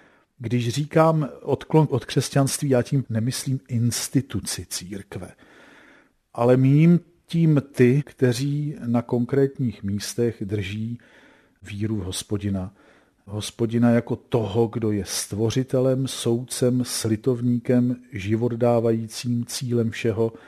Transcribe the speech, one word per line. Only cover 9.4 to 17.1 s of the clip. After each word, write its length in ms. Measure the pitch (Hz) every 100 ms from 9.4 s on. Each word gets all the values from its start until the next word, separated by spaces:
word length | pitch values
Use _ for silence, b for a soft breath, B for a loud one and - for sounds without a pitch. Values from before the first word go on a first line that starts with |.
| 139 139 123 -
místech 540 | 98 101 - - 120 110 101
drží 540 | 104 95 107 113 120 b b b b b b
víru 380 | 98 101 104 107
v 40 |
Hospodina. 720 | 92 - - 101 101 98 92 b b b b b 98
Hospodina 640 | 104 - - 113 117 120
jako 260 | 117 - 117
toho, 520 | - 123 107 110 113
kdo 240 | 117 110
je 140 | 104 95
stvořitelem, 1000 | - - 101 113 131 127 131 131 131 131
soudcem, 760 | - 120 117 127 - 123 127 120
slitovníkem, 1120 | - 110